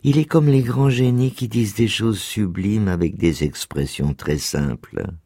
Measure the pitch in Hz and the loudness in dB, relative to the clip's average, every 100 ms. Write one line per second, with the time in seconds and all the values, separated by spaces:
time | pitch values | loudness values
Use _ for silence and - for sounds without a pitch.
0 | 139 143 151 160 147 135 120 123 139 123 | 4 2 2 2 4 4 2 2 2 4
1 | 127 123 127 - 120 117 107 - 113 - | 2 2 0 -2 -4 0 -2 0 0 0
2 | 113 98 - - 98 90 98 110 98 87 | -2 -2 -4 -4 -2 -2 -2 0 0 0
3 | 85 - 85 71 76 - - 71 71 - | -2 2 0 2 -4 -4 -8 -4 -6 -2
4 | 73 71 - 73 - 73 71 58 - 50 | -2 -2 -4 -4 -2 -2 -2 -4 -8 -8
5 | - 82 | -8 -12